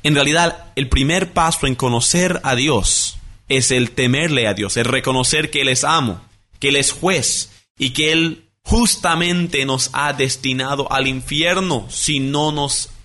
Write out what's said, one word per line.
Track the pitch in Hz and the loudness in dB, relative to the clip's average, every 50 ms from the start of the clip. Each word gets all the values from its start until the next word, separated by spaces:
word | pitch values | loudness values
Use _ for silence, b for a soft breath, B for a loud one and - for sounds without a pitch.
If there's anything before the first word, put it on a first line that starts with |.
| - | 2
En | 151 151 | 2 2
realidad, | 143 139 143 151 165 175 165 - - - - - | 4 4 4 4 4 2 2 0 -4 -14 -8 -6
el | 135 139 | -6 -2
primer | 123 - 139 135 143 165 190 190 180 - | 0 2 2 2 2 2 0 0 0 0
paso | 180 165 160 160 - - | 2 2 2 2 0 -2
en | 135 127 | -2 0
conocer | 123 135 127 120 117 - - - 175 180 185 180 - - | 0 0 0 2 2 2 2 2 2 2 2 0 -2 0
a | 139 131 | 0 0
Dios | 120 135 156 - - - - - - - - - - - - - - _ - | 2 2 2 2 2 2 2 0 0 -2 -4 -8 -12 -16 -16 -20 -20 _ 0
es | 139 131 123 - | 0 2 2 2
el | 131 127 123 110 | 2 2 0 0
temerle | - - 131 123 123 143 165 170 147 127 117 | 0 0 0 2 2 0 0 0 0 2 2
a | 107 101 | 0 0
Dios, | 101 104 92 - | -2 -4 -2 -2
el | 117 120 | -2 0
reconocer | 120 127 131 - 131 127 127 127 - - 151 156 151 | 0 0 0 0 0 0 0 0 0 0 0 -2 -2
que | - 147 | -2 0
Él | 139 | 0
es | 131 127 127 - | 2 0 0 2
amo, | 147 160 165 135 113 87 87 - _ _ _ _ _ - - | 2 2 2 2 0 -4 -6 -12 _ _ _ _ _ -12 -2
que | - 139 | 0 2
Él | 139 | 2
es | 143 135 - - | 2 0 0 -2
juez | - 165 185 190 151 123 - - - - b b b b _ _ | 0 0 0 0 0 0 -2 -4 -4 -6 b b b b _ _
y | _ 139 131 | _ -4 -4
que | 127 147 151 156 160 | 0 0 0 2 2
Él | 165 165 165 156 - _ _ _ _ _ | 2 2 0 -2 -8 _ _ _ _ _
justamente | - - 233 240 - - - - 175 165 165 170 175 175 175 175 170 - 139 135 | 0 2 4 4 2 0 0 0 -2 0 0 0 0 0 0 0 -2 -2 -2 0
nos | 135 131 127 127 - | 0 0 -2 -2 -4
ha | 127 127 143 147 139 | -2 -2 -2 -2 0
destinado | 135 135 131 131 - - 135 127 131 131 131 143 139 139 - 131 | 0 0 -2 -2 -4 -4 -4 -2 -2 -2 -2 -2 -4 -2 -2 -2
al | 135 135 | 0 0
infierno | 135 131 131 123 - 147 151 160 170 185 190 190 180 151 117 107 113 | -2 -4 -4 -6 -4 -2 0 0 2 2 0 0 0 -2 -2 -4 -6
si | - - - - 151 139 | -6 -4 -2 -2 0 -2
no | 135 135 143 147 151 156 151 | -2 -2 0 0 0 0 0
nos | 147 143 135 - - - - - - | 0 -2 -2 -2 -6 -6 -10 -14 -20